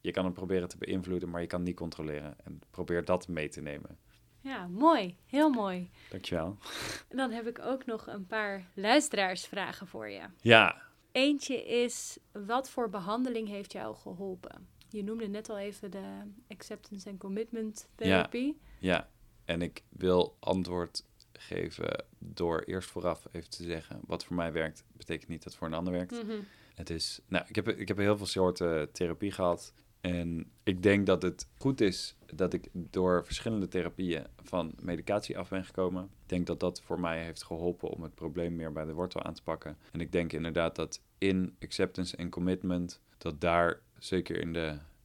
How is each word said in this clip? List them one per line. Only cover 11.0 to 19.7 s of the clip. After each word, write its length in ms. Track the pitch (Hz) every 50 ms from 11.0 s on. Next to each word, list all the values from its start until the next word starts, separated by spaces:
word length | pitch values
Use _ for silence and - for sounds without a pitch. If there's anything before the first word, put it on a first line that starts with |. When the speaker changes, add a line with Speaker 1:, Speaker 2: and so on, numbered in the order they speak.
| _ _ _
Speaker 2:
Eentje 520 | 254 262 285 294 277 - - 262 226 -
is, 520 | - - 240 240 240 - - - - - - _ _ _
wat 380 | 208 202 196 233 254 269 262
voor 200 | - - 240 220
behandeling 580 | 185 208 175 190 214 240 254 254 240 226 220 208
heeft 240 | 202 202 202 - -
jou 240 | 196 - - 214
geholpen? 720 | - - 202 185 170 196 196 185 180 - - - - 180 180 _ - - _
Je 140 | - 208 202
noemde 220 | 202 220 226 226 202
net 200 | 202 208 220 -
al 80 | 226 202
even 320 | 196 208 202 - - 202
de 140 | 180 196 190 196 196 196 202 208 202 208 - _
acceptance 600 | 208 - - - 220 208 - - 214 196 185 208
en 80 | 196 185
commitment 680 | - 196 196 208 226 - - 226 220 220 214 - - -
Speaker 1:
Ja. 140 | - - 226
Speaker 2:
therapie. 540 | - 190 185 - - - 240 254 285 302 - - - - -
Speaker 1:
Ja, 300 | - 92 90 82 - - _ _ - - _ _ -
en 180 | - 85 85 87
ik 200 | 82